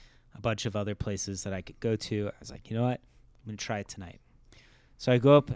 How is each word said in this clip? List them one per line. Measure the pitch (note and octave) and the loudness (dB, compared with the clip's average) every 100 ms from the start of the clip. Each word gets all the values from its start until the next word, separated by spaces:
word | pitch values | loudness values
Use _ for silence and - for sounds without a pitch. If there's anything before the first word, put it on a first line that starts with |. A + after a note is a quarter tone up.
| - _ _ | -20 _ _
a | - | -4
bunch | A2+ A2 A#2 | -2 -2 -2
of | G#2 | -2
other | G#2 G2+ | -2 -4
places | - G2 - G2 | -4 -4 -4 -6
that | G2 | -6
I | F#2+ | -8
could | - - | -8 -6
go | A#2 A2 | -2 -2
to, | - G#2 G2+ | -2 -4 -4
I | - | -6
was | - | -14
like, | - - | -16 -8
"You | A2+ | -2
know | |
what? | B2 B2 | 0 -2
I'm | - - - - A2 | -8 -20 -20 -18 -14
gonna | G#2 | -10
try | - G#2+ | -6 -6
it | G2+ | -6
tonight." | - F2 F2 - - - - - - _ - | -12 -14 -16 -20 -20 -20 -20 -20 -20 _ -6
So | - | 2
I | B2 | 4
go | C3 D3 | 8 8
up | C#3 | 6